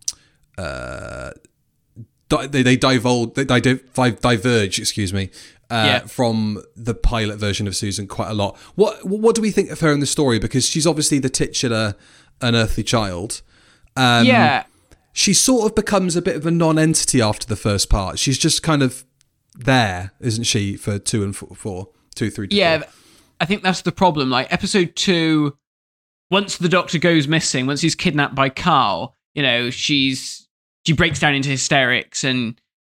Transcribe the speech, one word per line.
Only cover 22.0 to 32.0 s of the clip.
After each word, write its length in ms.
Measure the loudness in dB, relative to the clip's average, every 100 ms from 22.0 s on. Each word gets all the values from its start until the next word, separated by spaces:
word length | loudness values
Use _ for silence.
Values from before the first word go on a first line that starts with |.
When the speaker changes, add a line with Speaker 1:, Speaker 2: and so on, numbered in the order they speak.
| _
Speaker 1:
two, 160 | -6 -6
three, 180 | -6 -4
to 80 | 0
Speaker 2:
Yeah, 220 | 2 0
Speaker 1:
four. 80 | -4 _ _ _ _ -6
Speaker 2:
I 40 | -4
think 160 | -2
that's 200 | -2 -2
the 100 | -4
problem. 380 | 0 2 2 0
Like, 200 | -2 -2
episode 440 | -4 0 0 0 -2
two, 600 | 0 2 2 2 0 -4 _ _ _ _ _ _ _
once 260 | 0 0 -2
the 100 | 0
Doctor 300 | 2 0 0
goes 280 | 2 2 2
missing, 380 | 0 0 -2 -2
once 140 | -2
he's 140 | -2
kidnapped 400 | 0 -2 0 -2
by 140 | 0 -2
Carl, 640 | 0 2 2 2 -2 -6 _ _
you 80 | -4
know, 260 | 0 0 -2
she's, 800 | -4 0 2 2 -2 -8 -14 _ _ _ _ 0
she 60 |
breaks 260 | 2 2 2
down 140 | 2
into 140 | 2 0
hysterics, 720 | -2 0 2 2 0